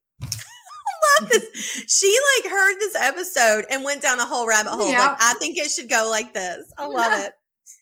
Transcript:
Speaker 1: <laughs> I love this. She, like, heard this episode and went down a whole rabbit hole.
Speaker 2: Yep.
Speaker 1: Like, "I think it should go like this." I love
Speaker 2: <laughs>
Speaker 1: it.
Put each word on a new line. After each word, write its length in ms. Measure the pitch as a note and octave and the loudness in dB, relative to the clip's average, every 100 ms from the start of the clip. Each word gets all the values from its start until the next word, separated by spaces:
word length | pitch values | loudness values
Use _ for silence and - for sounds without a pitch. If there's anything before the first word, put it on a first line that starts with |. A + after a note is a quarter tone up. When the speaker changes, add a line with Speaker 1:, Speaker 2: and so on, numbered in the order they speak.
| _ | _
Speaker 1:
<laughs> 140 | _ | _
I 1000 | - - - A#5+ G5 C6+ B5+ F5 D#5 C#5+ | -10 -10 -12 -20 -20 -10 -10 0 4 4
love 80 | - | 4
this. 540 | A#4 - - - C4+ - | 0 0 -10 -8 -8 -2
She, 300 | - G4 A4+ C#5+ C5 | 2 4 4 4 2
like, 80 | F#4+ | 0
heard 220 | F#4+ F#4+ F#4+ | 2 2 2
this 140 | G#4 C4+ | -4 0
episode 680 | B3 C#4+ F4+ - A#3 G#3+ G3+ | -2 -2 -4 2 2 2 0
and 120 | C4+ | -4
went 180 | C4+ C#4+ | -4 -2
down 180 | C#4+ B3 | 0 0
a 60 | A#3+ | 0
whole 200 | B3+ A3+ | -2 0
rabbit 240 | G#3+ G#3+ | 0 -2
hole. 200 | A3 G4 | -2 0
Speaker 2:
Yep. 80 | B3 | 2
Speaker 1:
Like, 180 | C4 C4+ | 2 4
"I 140 | A#3 | 2
think 220 | A#3+ D4 E4 | 2 -4 -4
it 120 | D4 | -4
should 180 | - A#3+ | -6 -2
go 200 | A#3+ A3 | 0 0
like 240 | A3 A#3+ | -2 -4
this." 360 | G#3+ F3+ - - - | -8 -8 -8 -14 -12
I 100 | C#4+ | -6
love 340 | C4 A#3 D4+ | 0 2 0
Speaker 2:
<laughs> 40 | |
Speaker 1:
it. 80 | D4 - _ _ - - | -2 -10 _ _ -20 -20